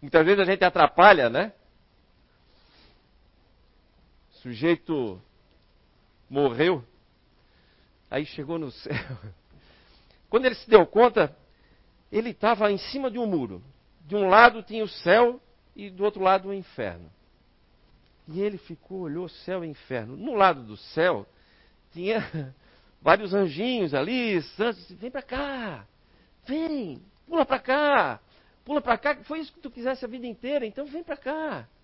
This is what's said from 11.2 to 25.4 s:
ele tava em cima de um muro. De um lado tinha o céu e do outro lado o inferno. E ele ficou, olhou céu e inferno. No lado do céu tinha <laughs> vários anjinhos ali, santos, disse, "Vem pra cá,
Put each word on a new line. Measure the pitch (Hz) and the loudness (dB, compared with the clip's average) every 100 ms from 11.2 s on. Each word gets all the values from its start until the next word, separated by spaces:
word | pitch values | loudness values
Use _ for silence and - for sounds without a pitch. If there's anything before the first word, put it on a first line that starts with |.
| 151 - _ _ _ _ _ _ _ | 0 -2 _ _ _ _ _ _ _
ele | 202 233 | -6 -6
tava | - 214 226 208 | -4 -2 0 0
em | 202 | -2
cima | - 269 269 | -6 -6 -6
de | 220 | -4
um | 226 | -4
muro. | 175 120 92 127 _ _ _ 151 | -2 -4 -10 -18 _ _ _ -8
De | |
um | 202 196 | -2 4
lado | 196 240 226 | 8 8 6
tinha | 196 220 | -10 -8
o | 214 | -8
céu | - 170 208 240 247 _ _ _ | -6 4 4 4 0 _ _ _
e | - 202 | -18 -18
do | 185 | -4
outro | 202 208 | -4 0
lado | 190 190 190 | 2 2 0
o | |
inferno. | 196 185 - 107 85 82 _ _ _ _ _ _ _ _ _ _ _ - | -10 -12 -8 -8 -8 -18 _ _ _ _ _ _ _ _ _ _ _ -14
E | 160 | -6
ele | 202 196 | -6 -6
ficou, | - 165 _ 190 | -16 -20 _ -12
olhou | 175 151 180 | -8 -8 -10
céu | - - 185 | -12 -10 -8
e | 165 | -8
inferno. | 143 - 127 110 135 | -14 -10 -8 -8 -12
No | 226 | -6
lado | 226 190 147 | 2 2 2
do | 113 104 | -8 -18
céu | - - 175 131 98 _ _ _ _ _ _ | -10 0 0 0 -6 _ _ _ _ _ _
tinha | 160 180 220 | -10 -4 -4
<laughs> | - 160 135 131 _ _ _ _ | -6 -10 -12 -16 _ _ _ _
vários | 143 190 208 | 2 2 2
anjinhos | 196 190 143 233 247 175 | -2 -2 -2 -4 -2 -2
ali, | 139 151 254 233 190 | -2 -2 -2 -2 -2
santos, | 147 - 226 214 | -4 -4 -4 -4
disse, | - | -14
"Vem | 180 226 | -16 -14
pra | 269 | -12
cá, | 262 254 | -10 -8